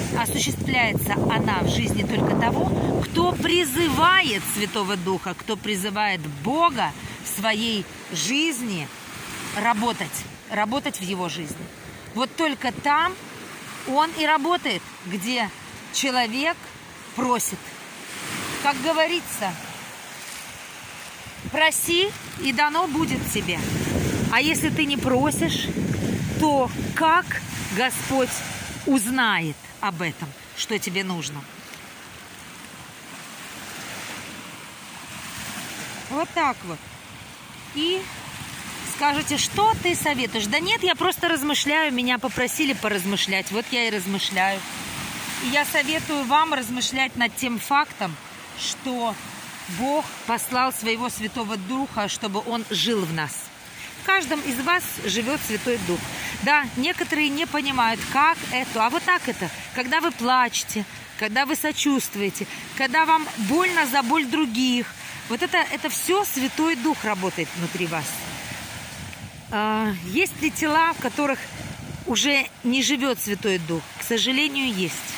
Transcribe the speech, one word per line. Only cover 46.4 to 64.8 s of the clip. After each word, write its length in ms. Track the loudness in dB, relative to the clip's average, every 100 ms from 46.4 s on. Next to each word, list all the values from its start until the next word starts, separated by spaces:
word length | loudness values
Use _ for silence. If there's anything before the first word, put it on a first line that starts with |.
| 4
размышлять 600 | 0 -2 -2 -2 0 0
над 220 | 2 0 0
тем 240 | -2 -2
фактом, 560 | 2 4 2 -2 -6 -6 -12 -14 -14 -8
что 540 | -6 -4 -4 -2 -2 -4 -8 -12 -12 -12 -8 -2
Бог 260 | 2 2 0 -4 -2
послал 460 | -2 0 2 2
своего 360 | 2 -2 0 -2
Святого 480 | -4 -4 -2 -2 -4
Духа, 520 | -2 -2 -2 -2 -2
чтобы 340 | -2 -2 -2 -2
Он 180 | -2 -2
жил 340 | 0 2 2
в 80 | 0
нас. 200 | 0 -2 -4 -10 -14 -16 -14 -14 -6
В 40 | 2
каждом 340 | 2 4 -2
из 180 | -2 -2
вас 220 | 2 2 0 -4
живет 360 | -2 0 0 0 -2
Святой 320 | -2 0 0 0
Дух. 140 | -2 -2 -6 -6 -2
Да, 220 | 4 4 4 0
некоторые 520 | 0 0 0 2 2
не 180 | 2 0
понимают, 540 | 0 0 2 2 2 0
как 260 | 4 4 4 0
это, 340 | -2 -2 2 2
а 40 |
вот 120 | 2
так 260 | 4 2 2
это, 220 | -2 -4 -6 -8
когда 260 | -4 2 2
вы 100 | 2
плачете, 760 | 2 4 6 6 2 -2 -2 -4 -8 -12 -4
когда 260 | 0 2
вы 120 | 2 2
сочувствуете, 880 | 0 2 4 4 2 -2 -2 -2 -6 -8 -8 -2
когда 280 | 2 4
вам 220 | 6 6 4 -2 2
больно 380 | 4 4 4 4
за 160 | 4
боль 220 | 4 4
других. 720 | 4 2 2 4 4 4